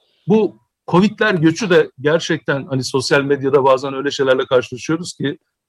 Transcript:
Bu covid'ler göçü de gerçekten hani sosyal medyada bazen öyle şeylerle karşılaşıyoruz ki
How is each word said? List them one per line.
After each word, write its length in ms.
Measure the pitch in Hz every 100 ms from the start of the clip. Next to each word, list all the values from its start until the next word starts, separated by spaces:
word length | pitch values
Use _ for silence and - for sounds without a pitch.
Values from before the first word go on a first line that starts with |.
| _ _ -
Bu 340 | 214 208 - _ _ -
covid'ler 480 | 170 208 - 214
göçü 360 | 185 160 165 202
de 200 | 170 - -
gerçekten 680 | 143 165 - 160 - 139 131
hani 180 | 131
sosyal 380 | 123 135 - 147
medyada 420 | 135 139 135 139
bazen 300 | 135 131 139
öyle 160 | 135 139
şeylerle 360 | 127 131 131 127
karşılaşıyoruz 680 | 127 117 120 - 165 180
ki 260 | - 139 - _ _